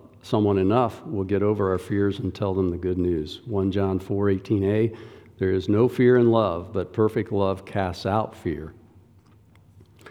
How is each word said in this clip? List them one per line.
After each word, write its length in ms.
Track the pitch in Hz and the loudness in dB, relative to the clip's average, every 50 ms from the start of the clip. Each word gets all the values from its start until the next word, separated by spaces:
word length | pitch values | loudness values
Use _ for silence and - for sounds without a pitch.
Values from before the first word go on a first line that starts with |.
| - - - - | -20 -20 -20 -18
someone 360 | - - - 110 104 101 101 | -8 -2 2 2 4 4 4
enough, 480 | 95 92 95 107 127 123 110 - - - | 2 2 2 2 2 2 0 -2 -8 -10
we'll 200 | 165 131 98 95 | -6 -4 -4 -2
get 180 | 95 104 98 101 | 0 0 0 2
over 280 | 104 107 101 101 95 | 2 0 2 0 0
our 60 | 92 | 0
fears 420 | 90 - - 107 101 101 101 95 - | -2 -2 -2 -2 0 0 0 0 -2
and 140 | - 92 - | -6 -6 -4
tell 200 | - 104 98 92 | -4 -4 -2 0
them 160 | 95 92 90 | 0 0 0
the 80 | 87 | -2
good 200 | 90 95 92 90 | -2 -4 -4 -2
news. 440 | 90 90 90 87 78 76 - - - - | 0 0 0 0 -2 -4 -6 -10 -14 -10
One 260 | 123 107 98 95 98 | -4 -2 0 0 0
John 280 | 92 101 98 95 95 92 | 0 0 0 0 0 -2
four 300 | - - 101 101 101 101 | -4 -4 -4 0 0 0
eighteen 340 | 98 95 - - 113 101 98 | 0 0 0 -2 0 0 2
A, 300 | 98 104 110 110 110 113 - - - - - - - - | 2 2 2 0 0 -2 -6 -16 -18 -20 -20 -20 -16 -6
"There 140 | - 95 95 | -4 -2 0
is 160 | 92 95 90 | 0 0 0
no 220 | - 104 107 123 123 | 2 2 4 4 2
fear 260 | - - 127 123 123 | 2 4 4 6 6
in 160 | 123 120 117 | 6 6 6
love, 400 | 113 113 110 95 85 85 90 92 | 4 4 2 2 -2 -4 -8 -6
but 220 | 101 98 90 - - | -6 -6 -6 -4 0
perfect 400 | 117 107 107 - 117 104 - 107 | 0 0 0 0 -2 -4 -2 -2
love 320 | 98 98 95 95 90 - | 0 0 0 -2 -4 -8
casts 400 | - - 104 95 90 87 - - | -8 -4 -4 -4 -4 -4 -6 -4
out 280 | - 101 110 107 - - | -2 -2 -2 -2 -4 -8
fear." 380 | - - 87 76 73 78 82 - - - - - - - _ _ _ _ _ - _ _ _ _ - _ _ - - - _ _ - - - | -8 -6 -6 -6 -6 -8 -14 -16 -20 -20 -20 -20 -20 -20 _ _ _ _ _ -20 _ _ _ _ -20 _ _ -20 -20 -20 _ _ -20 -20 -20